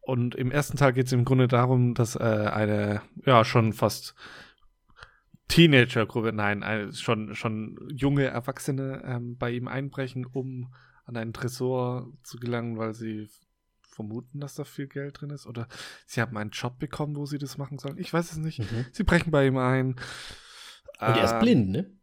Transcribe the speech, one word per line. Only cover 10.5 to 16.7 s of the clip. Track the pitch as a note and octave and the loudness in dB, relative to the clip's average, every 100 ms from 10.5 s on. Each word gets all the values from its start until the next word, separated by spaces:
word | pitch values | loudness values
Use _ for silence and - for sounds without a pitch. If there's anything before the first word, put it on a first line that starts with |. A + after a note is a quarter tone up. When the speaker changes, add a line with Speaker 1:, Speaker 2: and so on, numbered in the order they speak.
| B2+ B2 - _ _ - | -8 -12 -14 _ _ -12
Speaker 1:
an | A#2+ | -8
einen | A2+ | -8
Tresor | G#2+ B2 - B2+ B2+ B2 B2 B2 - | -6 -6 -2 -2 0 -2 -4 -8 -18
zu | - A#2+ | -18 -10
gelangen, | A#2+ A#2+ A#2 A2 | -6 -4 -4 -4
weil | A2 | -6
sie | A2 A2+ G#2+ | -6 -8 -8
f-, | G#2 _ _ _ _ _ | -10 _ _ _ _ _
vermuten, | _ - G#2+ A2+ B2+ D3 | _ -12 -8 -8 -10 -12
dass | C#3+ - | -12 -10
da | |
viel | C#3+ - C#3 | -12 -10 -10
Geld | C#3 C#3+ C#3+ | -8 -10 -12
drin | C#3+ | -12
ist. | C#3+ - | -12 -12
Oder | A#2+ A2+ - - - _ | -10 -10 -12 -16 -18 _
sie | - | -4
haben | A#2 A2 | -4 -4
einen | G#2 | -8
Job | - B2 | -6 -8